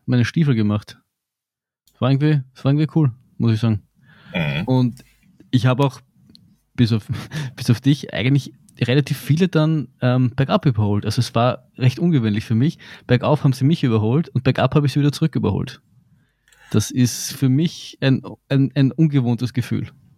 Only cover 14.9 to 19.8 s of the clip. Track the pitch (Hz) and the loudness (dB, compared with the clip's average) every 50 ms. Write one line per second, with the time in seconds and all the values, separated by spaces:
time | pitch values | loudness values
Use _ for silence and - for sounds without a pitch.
14.9 | - 147 143 147 139 - 160 156 - 120 107 98 95 90 90 - - - _ _ | 0 0 0 0 0 0 -2 -2 -2 0 -2 0 0 -2 -4 -6 -10 -18 _ _
15.9 | _ _ _ _ _ _ _ _ _ _ _ _ _ _ - - - 117 107 - | _ _ _ _ _ _ _ _ _ _ _ _ _ _ -18 -2 -2 -2 0 0
16.9 | - 131 123 117 - - - - - - 139 131 127 139 170 175 - - - - | 0 0 0 0 0 -4 -10 -10 -6 -2 0 2 2 2 0 -2 -4 -8 -16 -20
17.9 | - _ - 135 135 - - - 107 - _ _ 139 135 135 135 - 147 139 131 | -12 _ 0 0 0 0 -2 -8 -16 -18 _ _ 0 2 2 2 2 2 0 0
18.9 | - - 160 156 143 139 123 120 120 110 127 117 - - 120 - 117 101 | 2 2 0 2 2 2 2 2 0 -2 -2 -4 -4 -4 -4 -2 -4 -6